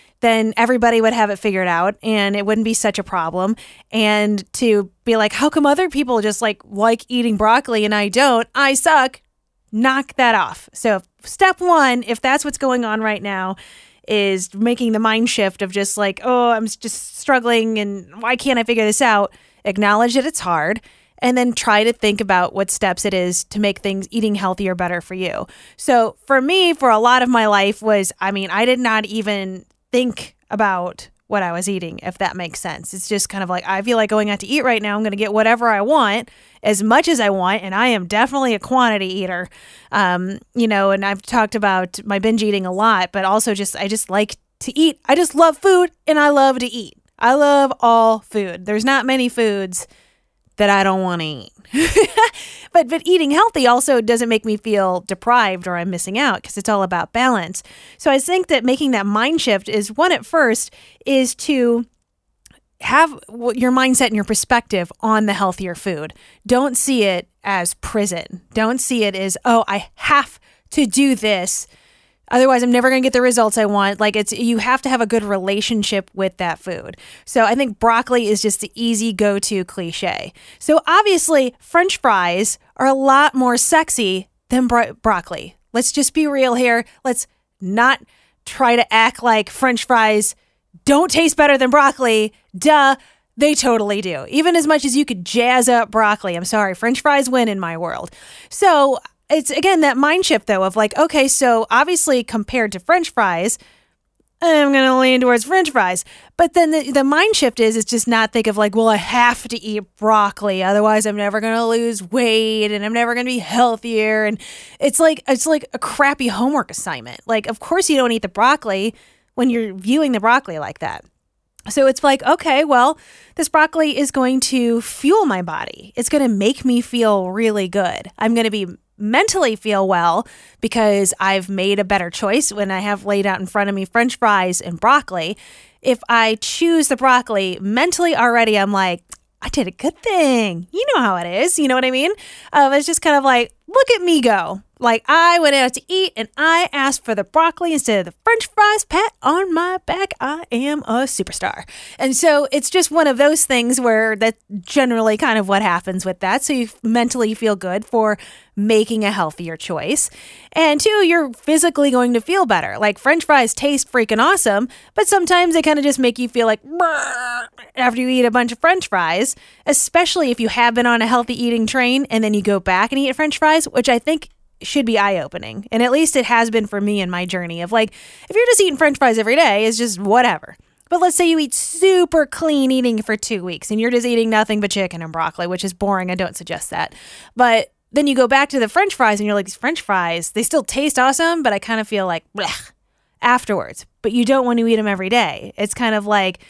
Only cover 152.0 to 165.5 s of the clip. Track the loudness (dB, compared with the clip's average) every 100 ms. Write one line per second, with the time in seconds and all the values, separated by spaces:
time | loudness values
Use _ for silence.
152 | -2 2 2 2 2 -2 0 -2 0 2
153 | 2 4 2 2 0 0 0 0 2 2
154 | 0 0 -2 -4 -12 -14 -4 0 0 2
155 | 0 0 0 0 0 0 0 -2 -4 -6
156 | -6 -6 -2 -2 -2 -4 -4 -6 -2 0
157 | 0 -2 -2 -2 -2 -2 -4 -6 -4 -2
158 | 0 -2 -8 -20 _ -4 2 2 2 0
159 | -2 -2 -4 -4 -12 -10 -8 -8 -4 -4
160 | -4 -8 -20 -20 -8 0 2 4 2 2
161 | 4 2 0 -4 0 2 2 2 2 2
162 | 2 0 0 0 2 0 -2 -2 -2 0
163 | 0 0 4 4 4 0 -2 -2 -2 -2
164 | 0 2 2 2 2 0 -2 -10 -8 -2
165 | 0 2 2 2 4